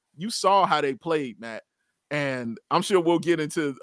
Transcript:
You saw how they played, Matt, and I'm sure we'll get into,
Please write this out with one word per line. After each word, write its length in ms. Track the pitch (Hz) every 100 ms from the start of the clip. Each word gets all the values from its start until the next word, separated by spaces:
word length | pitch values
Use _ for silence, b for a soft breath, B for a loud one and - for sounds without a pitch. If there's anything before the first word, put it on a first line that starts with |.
| _ 139
You 140 | 208
saw 360 | - 190 196 175
how 160 | 151
they 120 | 143 127
played, 440 | 165 160 131 104
Matt, 240 | 113 110 _ _ _ _ -
and 480 | 147 139 127 117 113 -
I'm 100 | 156
sure 160 | - 190
we'll 200 | 165 170
get 200 | 151 165
into, 360 | 151 170 147 131